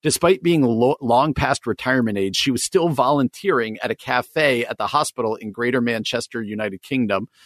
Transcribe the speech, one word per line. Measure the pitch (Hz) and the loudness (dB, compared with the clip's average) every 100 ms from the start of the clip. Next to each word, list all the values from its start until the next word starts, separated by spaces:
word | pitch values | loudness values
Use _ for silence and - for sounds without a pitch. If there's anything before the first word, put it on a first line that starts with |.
Despite | 156 - 175 190 | -2 2 2 2
being | 170 165 | 2 4
lo-, | 127 113 127 - | 4 4 2 2
long | 120 120 151 | 2 2 2
past | 131 131 143 120 | 0 0 0 -4
retirement | 104 127 131 113 101 | -4 0 0 0 0
age, | 98 95 | -2 -2
she | 139 | -2
was | 120 | -2
still | - 190 170 | 0 0 0
volunteering | 135 127 147 127 - 196 139 110 110 | 2 2 2 0 -2 -2 0 -2 -4
at | 113 | -6
a | |
cafe | 110 - 127 - 160 147 123 117 | -6 -2 -2 -2 0 2 2 -2
at | 113 | -4
the | 104 | -2
hospital | 147 147 - 113 | 0 -2 -2 -4
in | 110 110 | -4 -8
Greater | 98 120 127 | -4 -2 0
Manchester, | 120 113 107 120 - 120 | 0 -2 -4 -6 -6 -8
United | 104 107 107 98 | -6 -4 -6 -6
Kingdom, | - 135 113 98 104 _ | -6 -2 0 -2 -4 _